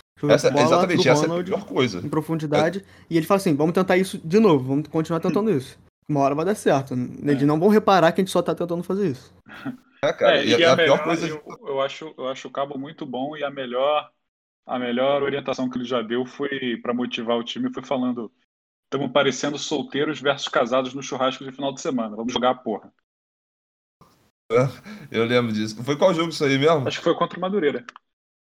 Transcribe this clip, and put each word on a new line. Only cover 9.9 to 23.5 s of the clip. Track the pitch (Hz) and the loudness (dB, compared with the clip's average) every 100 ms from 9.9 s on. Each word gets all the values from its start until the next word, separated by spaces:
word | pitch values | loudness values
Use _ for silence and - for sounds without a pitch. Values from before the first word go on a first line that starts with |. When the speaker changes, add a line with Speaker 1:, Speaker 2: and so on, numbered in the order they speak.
| _ | _
Speaker 2:
É, | 147 | -4
cara, | - - 147 | 2 4 4
Speaker 3:
É, | 143 | 4
Speaker 2:
e | 156 | 4
a, | |
Speaker 3:
e | |
a | 165 | 6
Speaker 2:
a | 175 | 6
pior | 156 139 | 6 4
Speaker 3:
melhor, | |
Speaker 2:
coisa | 160 165 165 | 2 -2 -2
Speaker 3:
eu, | 151 - - 147 | -8 -14 -14 -6
eu | 135 | -4
acho, | 135 - 156 - | -4 -6 -16 -10
eu | 127 | -8
acho | 135 135 | -8 -10
o | |
Cabo | 139 143 139 | -6 -6 -8
muito | 143 - 147 | -12 -12 -10
bom | 123 143 151 | -8 -8 -6
e | |
a | 143 | -8
melhor, | 139 127 123 139 151 - _ _ _ _ _ - | -6 -6 -2 0 0 -2 _ _ _ _ _ -8
a | 127 | -6
melhor | 123 120 135 143 | -2 0 2 2
orientação | 139 139 135 127 127 | 0 -4 -4 -4 -4
que | 123 | -6
ele | 120 | -4
já | 123 | -4
deu | 110 120 127 | -2 -4 -4
foi, | - 139 139 127 113 | -6 -6 -4 -4 -4
pra | 123 120 | -4 -4
motivar | 123 - 113 117 | -4 -4 -2 -2
o | |
time, | 117 123 127 | -2 -6 -6
foi | 127 | -6
falando, | 127 135 127 120 107 _ _ _ _ _ _ | -4 -2 -2 -4 -8 _ _ _ _ _ _
"Tamo | 135 143 | -4 0
parecendo | 143 135 127 143 143 | 2 2 2 -2 -4
solteiros | - 147 127 135 151 135 | -4 -4 -2 -2 -2 -2
versus | 135 135 - | -2 -2 -2
casados | 156 117 131 127 139 | 0 0 0 -2 -6
no | |
churrasco | 135 131 131 131 | -8 -2 -2 -2
de | 135 | -10
final | 131 139 | -8 -6
de | 139 | -6
semana, | 170 127 110 107 | -4 -4 -4 -6
vamos | 117 | -4
jogar | 120 127 | 0 0
a | 127 | 0
porra." | 117 101 - _ _ _ _ _ _ | -4 -8 -10 _ _ _ _ _ _